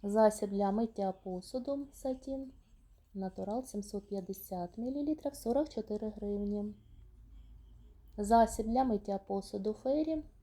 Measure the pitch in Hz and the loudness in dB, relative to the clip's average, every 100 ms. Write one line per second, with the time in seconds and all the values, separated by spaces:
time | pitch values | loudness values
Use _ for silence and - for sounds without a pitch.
0 | 202 208 214 214 202 196 202 202 226 - | 2 6 6 6 -2 0 2 2 0 0
1 | 196 185 - 185 185 254 254 277 277 - | -4 -4 -6 -8 -6 -6 -4 -4 -6 -8
2 | 269 262 - 269 262 - - - - - | -6 -6 -6 -8 -8 -14 -20 -20 -20 -20
3 | - 196 190 185 190 226 254 214 202 208 | -14 -8 -6 -6 -4 -4 -4 -8 -6 -8
4 | 202 202 185 190 - 185 175 - 240 277 | -6 -8 -6 -10 -8 -6 -6 -6 -6 -2
5 | 285 302 285 277 226 247 311 - 214 208 | -2 -2 -2 -4 0 2 2 -2 -4 -4
6 | 220 208 202 202 202 208 208 208 - - | -4 -6 -4 -2 0 -2 -4 -8 -18 -20
7 | - - - - - - - - - - | -20 -20 -20 -20 -20 -20 -20 -20 -20 -20
8 | - - 202 233 220 - 220 233 262 208 | -16 -4 6 8 8 4 0 4 4 2
9 | 208 196 196 196 190 208 196 214 262 285 | 0 -4 -2 -4 -2 -4 -2 -2 0 2
10 | 311 320 302 - | 2 -2 -4 -16